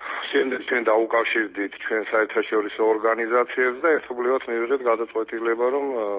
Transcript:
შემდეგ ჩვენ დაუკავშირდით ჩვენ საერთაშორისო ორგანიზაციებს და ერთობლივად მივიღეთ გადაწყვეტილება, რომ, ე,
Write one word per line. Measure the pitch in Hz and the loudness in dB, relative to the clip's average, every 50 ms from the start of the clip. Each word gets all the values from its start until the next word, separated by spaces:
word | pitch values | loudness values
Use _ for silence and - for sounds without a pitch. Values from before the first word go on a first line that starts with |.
| - - - - - | -12 -10 -10 -10 -6
შემდეგ | - - 139 135 131 127 - - | -2 0 0 0 0 -2 -6 -4
ჩვენ | - 127 123 113 | -2 -2 0 2
დაუკავშირდით | 113 107 110 113 110 113 117 113 - - 120 110 101 87 98 101 95 - | 4 4 4 4 2 2 0 0 2 0 0 -2 -2 -4 -6 -6 -6 -6
ჩვენ | - - - 117 110 101 | -8 -6 -4 -2 -2 -2
საერთაშორისო | - - 110 107 104 - 113 104 - 117 110 104 104 - - 110 | 0 2 2 2 2 2 -2 -2 0 0 0 0 0 0 2 4
ორგანიზაციებს | 110 110 110 107 113 113 113 117 113 117 123 120 120 - - 127 127 120 127 | 4 4 4 2 0 2 2 0 0 2 2 2 2 0 0 0 0 0 0
და | 151 170 | 2 2
ერთობლივად | 156 139 - - 123 123 120 123 131 131 - | 2 2 0 -4 -6 -2 0 2 0 0 0
მივიღეთ | - 117 117 117 117 139 135 131 | -2 -4 -2 0 0 0 0 2
გადაწყვეტილება, | 120 113 110 117 110 - 110 110 - 123 113 113 117 117 113 120 | 2 2 2 0 -4 -4 -4 -4 -4 -4 -4 -2 -2 0 0 0
რომ, | 127 131 143 139 139 | 0 0 0 -2 -2
ე, | 135 117 107 101 101 | -2 -2 -2 -2 -4